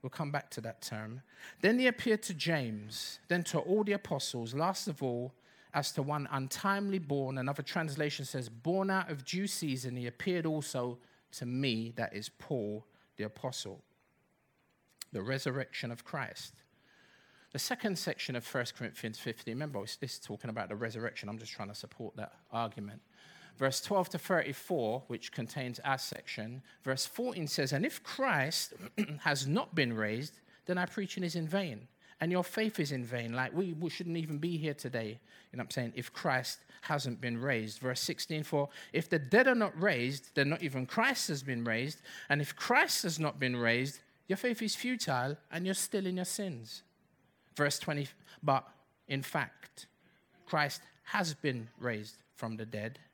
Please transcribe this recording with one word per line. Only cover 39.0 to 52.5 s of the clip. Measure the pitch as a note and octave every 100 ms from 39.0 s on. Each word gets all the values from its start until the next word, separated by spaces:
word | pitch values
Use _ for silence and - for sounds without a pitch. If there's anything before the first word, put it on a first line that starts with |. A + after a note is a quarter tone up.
| -
the | E3
dead | C3 G#3+ C4
are |
not | A#3+ G3+ D#3
raised, | G3 C3 B2 C#3 -
then | - C#3
not | E3
even | D#3+ C3
Christ | B2 - B3 C4 -
has | C#3+
been | C3+ A#2+
raised. | A#2 A2+ C3+ - - - -
And | D3
if | C#3+
Christ | - - B3+ E4 -
has | F3+ D#3+
not | D3+ -
been | B2+ B2
raised, | A#2 A#2+ C3+ - _ _ -
your | F#3+
faith | B3 A3+
is | A3 -
futile, | B3 B3 - B2+ B2+ D3+ _
and | E3+
you're | F#3
still | F#3 - G#3 F#3
in |
your | F3+
sins." | F3+ - G3 B2 A2+ - _ _ _ _ _ _ _ -
Verse | D3 -
twenty, | - D3 C#3 - - -
"But | D3 C3+ - - _ _ -
in | C#3
fact, | C3+ D#3 B2 - - - - _ _ _ _ _ -
Christ | D#3 D3 - - _
has | - G#3+ F3
been | C#3+ D3+ B2 A2+ -
raised | B2 G#2+ G#2+ - _ -
from | A2+